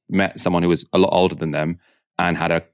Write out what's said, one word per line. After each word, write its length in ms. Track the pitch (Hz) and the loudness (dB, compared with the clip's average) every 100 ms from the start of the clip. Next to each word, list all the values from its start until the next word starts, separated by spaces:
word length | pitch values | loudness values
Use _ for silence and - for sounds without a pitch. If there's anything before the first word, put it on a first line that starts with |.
| _ | _
met 300 | 95 95 - | -2 -2 -2
someone 240 | 92 87 | -2 0
who 60 | 87 | 2
was 160 | 82 - | 0 0
a 40 | 92 | 2
lot 120 | 92 | 2
older 240 | 90 90 76 | 4 2 0
than 160 | 80 | -6
them 260 | 73 78 85 _ _ _ - | -4 -4 -6 _ _ _ -4
and 200 | 87 90 | -2 0
had 120 | 82 | 0
a 140 | 82 - | -2 -4